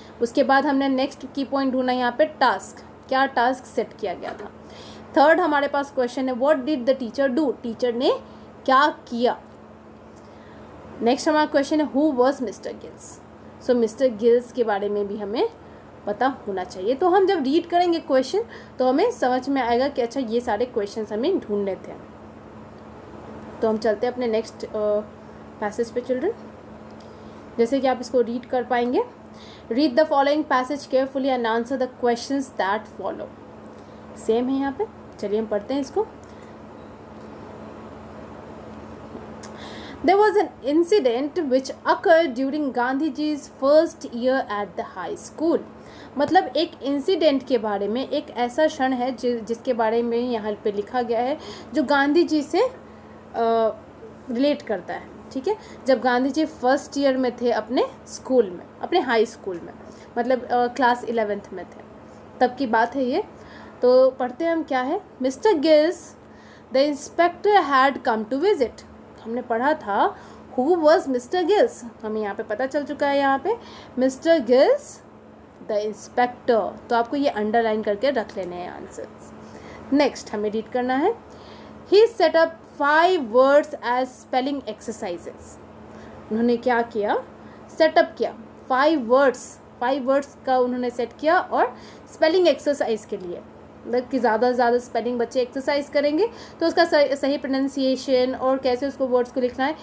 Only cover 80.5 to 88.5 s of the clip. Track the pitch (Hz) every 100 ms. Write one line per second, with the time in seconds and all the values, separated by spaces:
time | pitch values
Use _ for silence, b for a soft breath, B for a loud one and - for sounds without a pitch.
80.5 | 220 214 247 247 262 359 466 - B B
81.5 | B B B - 392 453 - 330 330 330
82.5 | - - - 285 311 349 370 226 240 269
83.5 | 285 302 - 226 247 262 - - 254 262
84.5 | 277 220 208 - 214 202 175 - - -
85.5 | - - - - B B B - 220 240
86.5 | 233 247 233 233 220 208 440 - - B
87.5 | B - - 320 339 - - 208 - -